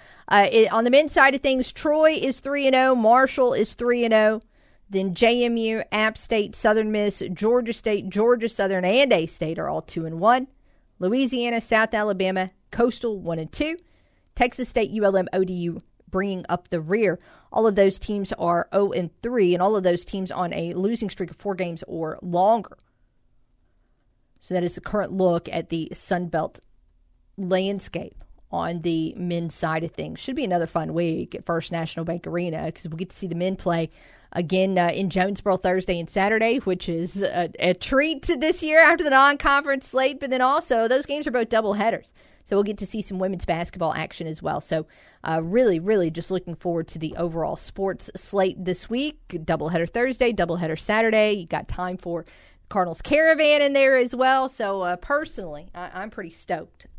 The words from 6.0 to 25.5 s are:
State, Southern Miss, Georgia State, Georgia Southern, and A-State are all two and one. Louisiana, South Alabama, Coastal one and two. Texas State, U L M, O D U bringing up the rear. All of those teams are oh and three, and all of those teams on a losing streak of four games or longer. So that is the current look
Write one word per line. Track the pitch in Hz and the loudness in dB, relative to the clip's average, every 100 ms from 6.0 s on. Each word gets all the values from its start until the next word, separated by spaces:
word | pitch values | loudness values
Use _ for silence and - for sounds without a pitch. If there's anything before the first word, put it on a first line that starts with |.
| 214 220 | -2 -2
State, | - 220 208 | -4 -2 -2
Southern | - 214 214 214 | 0 2 2 2
Miss, | 214 208 - - | 0 -2 -2 -8
Georgia | 175 214 247 226 | -2 2 2 0
State, | - 220 208 185 | -4 -2 -2 -4
Georgia | 202 226 247 226 | 0 2 2 0
Southern, | - 196 190 | -2 0 2
and | 180 240 277 | 2 2 4
A-State | 196 165 - 160 165 | 4 0 -6 -6 -4
are | 147 | -4
all | 156 | -6
two | - 170 160 | -6 -8 -8
and | 165 | 0
one. | 208 254 269 _ _ _ _ - | 2 2 0 _ _ _ _ -6
Louisiana, | 185 247 262 247 240 233 | -2 0 0 0 -2 -2
South | - 220 220 | 0 0 2
Alabama, | 220 208 185 185 190 185 _ _ | 0 -2 -2 -2 -2 -4 _ _
Coastal | - 240 - 233 202 | 0 0 0 -6 -6
one | 165 165 | -6 -6
and | 160 | -8
two. | - 302 349 _ _ _ _ _ - | -6 -4 -6 _ _ _ _ _ 0
Texas | 247 - 240 | 0 0 -4
State, | 254 214 | -2 -2
U | 214 202 | 2 2
L | 190 | 2
M, | 175 | 0
O | 185 185 | -2 -2
D | |
U | 180 170 170 - _ - | -2 -6 -6 -14 _ -8
bringing | 190 202 185 - | -4 -4 -6 -4
up | 175 - | -6 -4
the | 175 | -6
rear. | 156 214 202 170 _ - _ | -2 2 2 0 _ -20 _
All | - 220 | 2 2
of | 196 | 6
those | 196 190 | 4 4
teams | - 208 196 | -6 -4 -4
are | - 170 175 - | -4 0 0 0
oh | 196 202 | 0 0
and | - 175 _ | -2 -6 _
three, | 233 247 185 | -4 2 2
and | 175 | 4
all | 190 214 | 2 2
of | |
those | 185 175 | 2 0
teams | - 196 185 | -4 -8 -6
on | - 175 | -4 -4
a | - 170 | -4 -6
losing | 175 196 233 202 | -2 -2 -2 -6
streak | - 175 | -6 -10
of | - | -8
four | 202 185 | -8 -4
games | 175 165 - | -6 -8 -10
or | 170 156 - | -8 -8 -8
longer. | 180 175 196 226 - - _ _ _ _ _ _ _ _ _ _ _ _ _ _ _ _ | -4 2 4 2 -2 -18 _ _ _ _ _ _ _ _ _ _ _ _ _ _ _ _
So | - 180 | -6 -2
that | 175 | -2
is | - | -6
the | |
current | - 208 185 | -6 -4 -4
look | 190 185 170 - | 0 2 2 -2